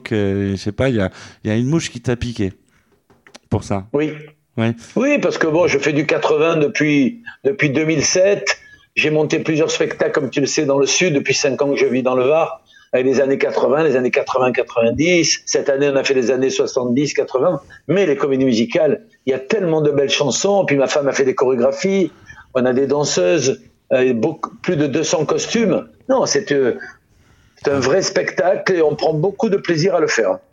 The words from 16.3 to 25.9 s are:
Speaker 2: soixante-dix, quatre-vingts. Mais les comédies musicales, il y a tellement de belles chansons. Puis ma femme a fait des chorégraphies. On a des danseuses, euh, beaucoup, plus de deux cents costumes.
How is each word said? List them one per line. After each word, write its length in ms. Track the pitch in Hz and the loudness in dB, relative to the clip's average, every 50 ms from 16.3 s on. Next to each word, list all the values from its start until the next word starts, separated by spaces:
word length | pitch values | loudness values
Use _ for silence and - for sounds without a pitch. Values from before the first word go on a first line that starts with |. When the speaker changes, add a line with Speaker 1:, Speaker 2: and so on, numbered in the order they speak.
| 131 127 131 131 | 0 0 0 0
Speaker 2:
soixante-dix, 640 | 127 - 135 117 - 135 123 123 120 131 147 139 - | 0 0 -2 -2 -2 -2 -2 0 0 0 0 0 -2
quatre-vingts. 480 | - 127 - - 127 139 180 180 - - - - - _ - | -2 -4 -2 -2 0 0 0 0 -2 -6 -14 -20 -14 _ -2
Mais 180 | 156 196 196 | 0 2 2
les 120 | 170 139 135 | 2 0 0
comédies 260 | - 147 135 131 135 | 0 0 0 2 2
musicales, 640 | 135 120 107 120 117 - 170 160 147 120 - - _ _ _ _ | 2 2 2 0 0 2 2 2 2 2 -2 -4 _ _ _ _
il 40 | - | -4
y 40 | 139 | -4
a 60 | 127 | -4
tellement 400 | - - 220 220 190 165 160 156 | -2 -2 -2 0 0 0 0 2
de 120 | 151 147 | 2 2
belles 180 | 147 139 143 135 | 2 2 0 0
chansons. 560 | - - 147 139 117 - - 196 202 196 180 | 0 0 0 -2 -2 0 0 2 2 2 2
Puis 100 | 135 143 | 2 2
ma 120 | 139 135 127 | 0 0 0
femme 200 | - 151 139 139 | 0 0 0 0
a 60 | 123 | 0
fait 100 | - 139 | 0 0
des 120 | 131 127 | 0 0
chorégraphies. 760 | - 139 127 131 120 117 135 - - - 190 196 196 185 156 - - - - - - - _ - | 0 0 0 2 2 0 0 0 0 -2 0 0 0 0 -2 -4 -10 -20 -20 -20 -20 -20 _ -2
On 120 | 127 135 | 0 0
a 80 | 143 123 | 2 2
des 140 | 127 139 131 | 0 0 0
danseuses, 760 | 143 147 147 147 - 190 180 180 180 165 127 131 120 - - - _ _ _ _ - | 0 0 0 -2 0 0 0 2 0 0 0 -2 -2 -4 -8 -18 _ _ _ _ 0
euh, 180 | 131 127 127 123 | 2 2 2 2
beaucoup, 380 | 113 107 160 156 - - - - - | 0 0 -2 -2 -6 -8 -10 -10 -8
plus 140 | - - 180 | -4 -2 0
de 120 | 147 147 147 | 0 0 0
deux 160 | 123 165 156 | 0 -2 -2
cents 200 | - 170 170 151 | 0 0 -2 0
costumes. 640 | - - - - - - 226 233 190 147 110 - - | 0 -2 -2 -2 -2 -2 0 0 2 0 -2 -4 -6